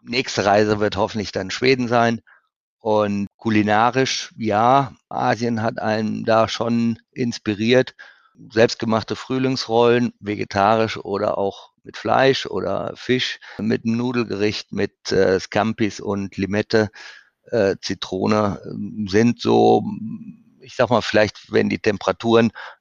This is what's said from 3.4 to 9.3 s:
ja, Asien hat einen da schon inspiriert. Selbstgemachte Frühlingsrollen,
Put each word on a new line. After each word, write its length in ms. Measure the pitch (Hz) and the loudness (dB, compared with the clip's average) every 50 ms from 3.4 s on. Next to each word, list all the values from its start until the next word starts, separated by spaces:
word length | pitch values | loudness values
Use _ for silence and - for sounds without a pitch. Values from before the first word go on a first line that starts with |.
| - 113 107 107 107 104 104 107 113 123 120 131 131 127 - - - - - | -4 0 2 2 4 4 4 4 4 4 2 2 0 0 -2 -6 -8 -12 -12
ja, 560 | - 120 107 101 104 113 120 131 139 139 117 90 - _ - | -8 -4 -2 0 2 4 4 4 4 2 0 -6 -16 _ -10
Asien 540 | - 120 123 123 123 107 120 120 120 110 110 | -6 -4 -2 -2 -2 -2 -2 -2 -2 -2 -2
hat 160 | 117 - - | -4 -4 -4
einen 460 | - 110 107 110 110 107 107 107 113 | -4 -2 -2 -2 -2 -4 -4 -4 -2
da 240 | 113 110 110 113 104 | 0 2 2 2 2
schon 500 | - - 117 117 117 117 117 117 113 113 _ _ - | 0 -4 -2 -2 0 0 0 0 -2 -4 _ _ -8
inspiriert. 840 | - 127 120 113 - - 110 107 92 110 113 123 127 131 - - - - - - _ _ _ _ - - - 107 | -6 -4 -4 -4 -6 -4 -4 -4 -2 2 4 4 4 4 2 -2 -18 -20 -20 -20 _ _ _ _ -20 -18 -4 2
Selbstgemachte 640 | 110 113 123 - - - 113 110 113 101 - 110 | 4 4 4 2 0 -2 -2 0 0 -2 -4 -8
Frühlingsrollen, 960 | - - - | -8 -6 -6